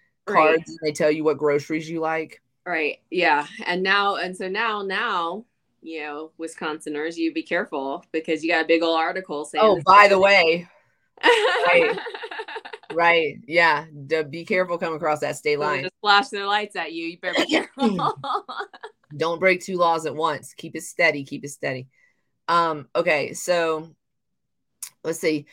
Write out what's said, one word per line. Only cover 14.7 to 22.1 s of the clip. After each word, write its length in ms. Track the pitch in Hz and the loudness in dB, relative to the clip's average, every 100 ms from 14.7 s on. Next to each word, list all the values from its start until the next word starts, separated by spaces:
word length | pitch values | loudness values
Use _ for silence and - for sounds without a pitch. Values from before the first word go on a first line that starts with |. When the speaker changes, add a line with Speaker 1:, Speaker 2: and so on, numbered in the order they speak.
| 170 | -4
Speaker 2:
coming 180 | 170 156 | -4 -2
across 240 | 160 147 | -2 -2
that 160 | 143 135 | -2 -4
state 200 | 151 147 | -2 0
Speaker 1:
Someone 140 | 147 | 0
Speaker 2:
line. 140 | 139 | -2
Speaker 1:
just 120 | 180 - | -6 -4
flash 280 | 208 202 202 | 2 2 2
their 160 | 202 202 | -4 -2
lights 280 | 208 208 185 | -2 -4 -8
at 160 | 165 | -8
you. 120 | 165 170 | -8 -10
You 140 | 175 | -8
better 260 | 180 175 - | -4 -2 0
be 60 | |
Speaker 2:
<clears throat> 260 | 311 - - | -2 -2 -2
Speaker 1:
careful. 360 | 233 190 294 - 277 311 - - | -2 0 -4 -4 -6 -8 -8 -14
<laughs> 540 | - - - - _ 147 | -14 -18 -20 -20 _ -6
Speaker 2:
Don't 220 | 160 165 | -4 0
break 240 | 185 180 | 2 0
two 140 | - 180 | -2 0
laws 280 | 170 165 156 | 2 2 -2
at 100 | 147 | -2
once. 380 | 160 143 - | -2 -4 -10
Keep 220 | - 160 160 | -16 -14 -12
it 80 | |
steady. 400 | - - 165 143 | -8 0 2 0
Keep 220 | 135 143 143 | -6 -12 -12
it 40 | |
steady. 380 | - 143 131 131 _ _ | -8 -8 -8 -12 _ _